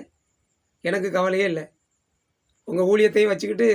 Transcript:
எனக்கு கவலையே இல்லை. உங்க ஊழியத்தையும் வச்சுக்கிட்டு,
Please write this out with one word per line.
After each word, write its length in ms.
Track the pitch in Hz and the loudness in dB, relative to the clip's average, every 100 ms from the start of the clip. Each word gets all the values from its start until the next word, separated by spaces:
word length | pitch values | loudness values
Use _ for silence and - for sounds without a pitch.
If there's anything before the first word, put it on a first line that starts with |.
| - _ _ _ _ _ _ _ | -10 _ _ _ _ _ _ _
எனக்கு 260 | 170 196 190 | -6 -4 -2
கவலையே 340 | 180 185 190 196 | -2 -2 0 -2
இல்லை. 180 | 160 - _ _ _ _ _ _ _ _ _ - | -4 -8 _ _ _ _ _ _ _ _ _ -8
உங்க 160 | 170 | -2
ஊழியத்தையும் 480 | 185 214 214 214 208 | 2 4 4 2 0
வச்சுக்கிட்டு, 360 | 190 202 208 233 | 0 -4 0 2